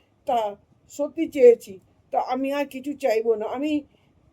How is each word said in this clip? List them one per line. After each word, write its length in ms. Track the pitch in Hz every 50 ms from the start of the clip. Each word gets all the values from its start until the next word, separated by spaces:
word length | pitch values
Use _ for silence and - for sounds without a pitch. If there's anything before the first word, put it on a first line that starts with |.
| _ _ _ _ _
তা 300 | - 247 233 220 208 202 - _ _ _ _ _ _
সত্যি 380 | - - 285 294 - 330 320
চেয়েছি, 520 | - - 285 247 247 247 - - - 190 185 - _ _ _ _ _
তা 80 | - -
আমি 340 | - - 254 262 269 269 277
আর 120 | 285 285
কিছু 280 | 285 262 262 262 294 285
চাইবো 420 | - 277 254 214 220 226 233 220
না। 100 | 214 214
আমি 360 | 214 214 254 294 311 302 294 - - _ _ _ _ _ _ _ _